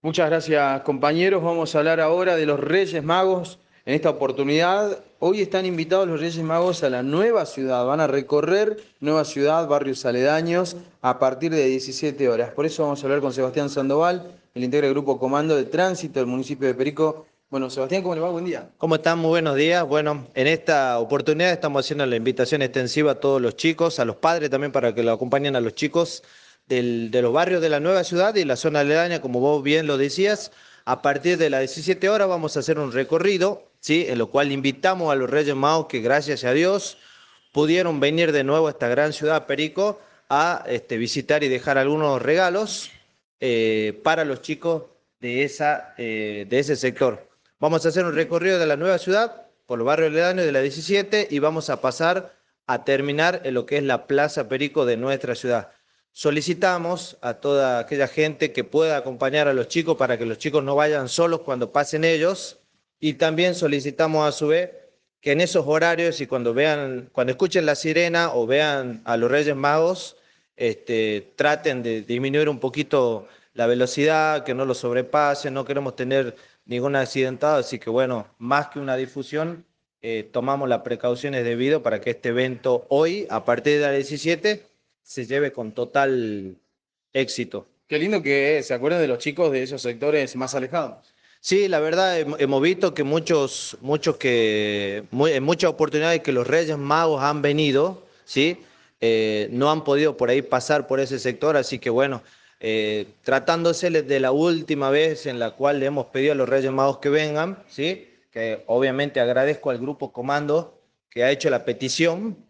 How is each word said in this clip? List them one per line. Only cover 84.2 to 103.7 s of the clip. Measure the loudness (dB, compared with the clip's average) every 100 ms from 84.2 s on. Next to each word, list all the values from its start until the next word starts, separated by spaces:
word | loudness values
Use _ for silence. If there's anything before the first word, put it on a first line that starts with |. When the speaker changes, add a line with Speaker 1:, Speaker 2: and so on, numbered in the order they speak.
| -2 0 -2 -4 _ _ _ _
Speaker 2:
se | _ -12 -4
lleve | -2 -2
con | -4 -10
total | -6 -2 0 2 0 -2 -6 -10 -16 _ _ _ _ _
éxito. | -4 -2 -4 -8 -8 -14 _ _
Speaker 1:
Qué | -4
lindo | 0 -2
que | 0 0 2 0
se | -2 -2
acuerden | 0 0
de | 0
los | 0
chicos | -4 -2 0
de | 0
esos | -4 -6
sectores | -6 -4 0 0 -2 -6
más | -6
alejados. | -4 -4 -4 -6 -10 _ _ _ _
Speaker 2:
Sí, | 0 2 4
la | 2
verdad, | 2 2 2 2
hem-, | -2 0
hemos | 2 2
visto | 2 2 0
que | 0
muchos, | 0 0 2 0 0 -4 -12 -12
muchos | -4 -2 0 0
que, | 2 2 2 2 0 -2 -4 -6 -6
mu-, | 0 2
en | 2
muchas | 0 2 0
oportunidades | 0 0 2 2 0
que | 0
los | 0 2
Reyes | 0 0 -4
Magos | 0 2 2 2
han | 0 0
venido, | 0 2 2 2 2 -4 -18 _ -6
¿sí? | 0 2 0 -12 _ _ _
Eh, | 2 2 2 0 -2
no | 0 2
han | 2
podido | 2 2 2 0
por | 0
ahí | 0
pasar | 2 -2 0 -2 0
por | -2
ese | -2 -4
sector, | -4 -2 0 0
así | 0 -6
que | -2
bueno, | 0 0 -2 -12 _ _ _
eh, | -4 0 0 -2 -6 -10
tratándose | 0 0 2 2 2